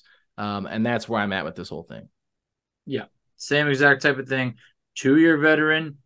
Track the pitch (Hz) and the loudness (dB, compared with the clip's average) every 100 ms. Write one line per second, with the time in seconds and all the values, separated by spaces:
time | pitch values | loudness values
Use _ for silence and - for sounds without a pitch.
0 | _ _ _ - 104 101 95 110 120 117 | _ _ _ -10 -8 -6 -6 -4 -2 -2
1 | - 110 101 95 78 87 85 80 - 57 | -2 -4 -2 -4 -6 -10 -12 -14 -14 -20
2 | - _ _ _ _ _ _ _ - 131 | -20 _ _ _ _ _ _ _ -10 -8
3 | - _ _ _ - 143 151 135 143 139 | -8 _ _ _ -2 0 2 4 4 4
4 | 147 131 127 131 127 - _ _ _ - | 2 -2 -4 -4 -4 -8 _ _ _ -2
5 | 135 151 165 151 156 151 156 156 156 143 | 2 6 6 4 2 2 2 -2 -4 -14